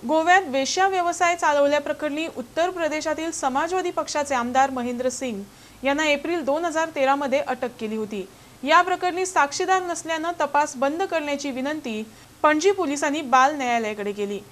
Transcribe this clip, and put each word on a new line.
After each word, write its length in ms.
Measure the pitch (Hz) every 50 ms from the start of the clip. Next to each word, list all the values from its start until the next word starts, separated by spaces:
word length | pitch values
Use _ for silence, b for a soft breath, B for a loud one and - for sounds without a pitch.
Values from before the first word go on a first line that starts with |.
| -
गोव्यात 360 | 233 302 320 320 339 359 381 381
वेश्या 420 | 302 247 269 269 262 - 370 381 392
व्यवसाय 480 | 381 370 349 349 339 359 370 339 349
चालवल्याप्रकरणी 880 | 349 - 320 294 285 285 285 294 294 285 311 302 294 302 302 277 302 320 330 -
उत्तर 340 | - 247 - - 320 330 359
प्रदेशातील 600 | 370 359 339 302 294 311 302 320 302 294 320 330
समाजवादी 600 | 320 - - 277 254 269 311 339 359 370 359 349
पक्षाचे 440 | 349 - 302 - - 302 294 285 277
आमदार 360 | 247 240 240 247 262 269 277
महेंद्र 380 | 269 254 240 247 247 240 254 254
सिंग 340 | 247 - 269 254 226 196 202 B B B B B B B B
यांना 240 | 269 277 285 311
एप्रिल 380 | 302 294 285 285 311 339 349 285
दोन 200 | 226 277 311 339
हजार 240 | 339 294 320 320 330 320
तेरा 200 | 302 269 262 277
मध्ये 240 | 277 294 269 233 285
अटक 300 | 294 - 254 240 262 240 247 -
केली 160 | 226 214 220
होती. 320 | 220 214 208 220 202 180 - B B B B B B B
या 200 | 269 311 339 359
प्रकरणी 440 | 359 359 359 370 359 311 359 370
साक्षीदार 560 | 370 - 349 285 285 285 - 370 349 381 370 370
नसल्यानं 480 | 349 339 311 - 320 330 320 311 339 349 349
तपास 360 | 320 285 - 294 294 294 294
बंद 260 | 254 262 277 302 339 381
करण्याची 480 | 370 359 330 302 294 285 285 285 285
विनंती 560 | 262 262 254 277 311 311 294 247 220 214 220 220 B B B B B - -
पणजी 280 | 302 302 311 311 381
पोलिसांनी 500 | 403 381 359 277 285 277 330 302 277 311
बाल 360 | 320 247 240 262 254 277 311
न्यायालयाकडे 560 | 294 269 247 240 233 226 214 214 208 202 208 202
केली. 260 | 202 208 202 208 196 - -